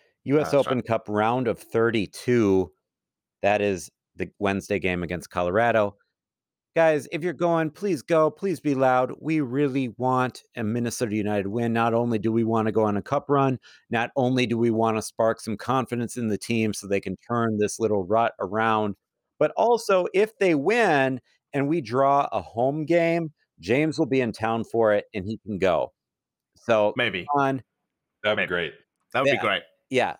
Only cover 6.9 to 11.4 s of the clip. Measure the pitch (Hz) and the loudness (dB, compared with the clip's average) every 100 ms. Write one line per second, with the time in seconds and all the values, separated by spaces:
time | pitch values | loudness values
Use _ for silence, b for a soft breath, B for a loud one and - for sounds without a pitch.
6.9 | 151 - 160 175 139 175 165 160 - 202 | 2 -2 -6 -6 -2 0 0 -2 -4 -4
7.9 | 151 - 165 156 151 196 165 151 131 131 | -4 0 2 2 0 -4 -4 -2 2 4
8.9 | 127 127 - 147 160 131 131 147 135 127 | 4 2 -4 -4 -2 -2 0 0 0 -4
9.9 | 104 127 127 127 - - - 107 120 117 | -2 0 0 0 -4 -14 -6 -4 -2 -2
10.9 | - 120 107 101 104 | -4 -2 -2 0 -2